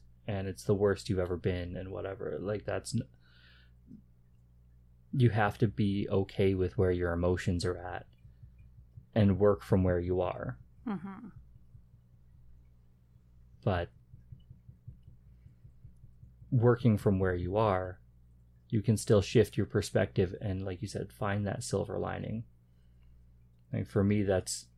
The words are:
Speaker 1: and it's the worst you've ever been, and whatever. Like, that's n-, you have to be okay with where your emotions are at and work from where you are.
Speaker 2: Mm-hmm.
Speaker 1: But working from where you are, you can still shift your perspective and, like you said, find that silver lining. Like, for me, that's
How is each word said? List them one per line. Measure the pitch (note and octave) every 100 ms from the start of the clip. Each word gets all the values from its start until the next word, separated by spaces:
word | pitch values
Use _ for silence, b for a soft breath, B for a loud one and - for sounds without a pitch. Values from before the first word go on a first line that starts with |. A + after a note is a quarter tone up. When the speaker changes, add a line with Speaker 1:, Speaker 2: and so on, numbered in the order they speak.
| - - -
Speaker 1:
and | G2+ F#2+
it's | F2+
the | - G2
worst | G2+ F#2+ -
you've | F#2
ever | F2+ F2
been, | F#2+ F2+ F2 F2+
and | F#2
whatever. | F#2+ F#2+ G2 G2 -
Like, | F#2+ G#2 -
that's | G2 -
n-, | A2+ - - b b b b b b - - - _ _ _ _ _ _ - _ _ _
you | C#3+ A#2+
have | G#2+ G#2 -
to | G#2+
be | - G2+ G2 -
okay | G2 G2 - G2
with | F#2+ F2+ -
where | F#2
your | F2+ F2
emotions | E2+ F2 F2+ - F2+ F2+
are | F2+
at | F2+ F2+ - _ - - - - - - - - - A2
and | G2+ F2+
work | G#2 G2
from | - G2
where | F#2 F2
you | F2 F2+
are. | F2+ - - B2 - - B3
Speaker 2:
Mm-hmm. | G3 G3 - A#3 - - - - - - - _ - - - - - - _ _ _ _ - _ - - -
Speaker 1:
But | A2+ F2+ E2+ - - - - - - - - - - - - - - - - - - - - - - - - - -
working | B2 A#2+ A#2 B2 G#2
from | A2 F#2+
where | F#2+ F2+
you | F2 G#2
are, | A2 F#2 F#2 F2+ - - - - - _ -
you | A2
can | A2 G#2+
still | - G#2+
shift | - A#2+ G2+ -
your | G2
perspective | G#2+ - G#2 G2 - F#2 G2+
and, | G#2 F#2+ G2
like | F2+
you | G2+
said, | G#2 G2
find | - G2+ G2+ G2+
that | -
silver | - G2 F#2+ F#2+
lining. | F#2 F#2+ G2 A2 - _ _ _ - - - - - - - _ -
Like, | G#2+ G2
for | G#2
me, | G2 G#2
that's | G2 F#2 - - -